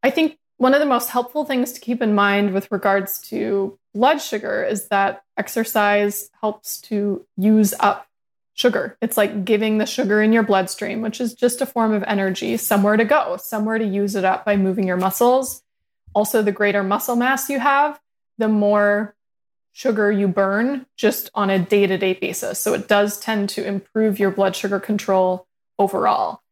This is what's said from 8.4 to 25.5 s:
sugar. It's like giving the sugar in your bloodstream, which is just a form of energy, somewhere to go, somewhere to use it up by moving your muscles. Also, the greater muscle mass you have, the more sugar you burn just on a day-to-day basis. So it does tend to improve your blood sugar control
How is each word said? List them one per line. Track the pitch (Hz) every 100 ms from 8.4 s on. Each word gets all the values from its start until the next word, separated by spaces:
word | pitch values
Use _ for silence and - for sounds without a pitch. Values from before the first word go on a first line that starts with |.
| _
sugar. | - 247 - - -
It's | 226 -
like | 208 214
giving | 185 214 220 214
the | 214
sugar | - 202 214
in | 214
your | 226
bloodstream, | 214 196 185 - 202 226
which | 226 -
is | 240
just | - 247 247
a | 262
form | - 220
of | 214 196
energy, | 208 190 185 226 226
somewhere | - 202 202 214
to |
go, | 226 294 - 180
somewhere | - 220 214 220
to | 220
use | 196 202 196
it |
up | 185 185 -
by | 202
moving | 190 190 190
your | 180
muscles. | 190 - 240 254 262 - _ _ _ _ -
Also, | - 208 233
the | 208
greater | 196 208 202
muscle | 190 208 - 240
mass | 247 269 -
you | 277
have, | 254 277 294 294 _ _ _ _
the | 220
more | 214 202 208 208 208 208 _ _ _ _ _ _
sugar | - 269 214 208
you | 208 202
burn | 180 196 202 240 277 262 -
just | 214 233 - -
on | 196
a | 196
day-to-day | 175 208 196 185 190
basis. | 185 - 180 - 175
So | -
it | - 208
does | 208 208 208
tend | - 220 202
to | - 202
improve | 202 - - 220 202
your | 196
blood | 190 196 185
sugar | 196 196
control | 196 208 - 190 185 185 -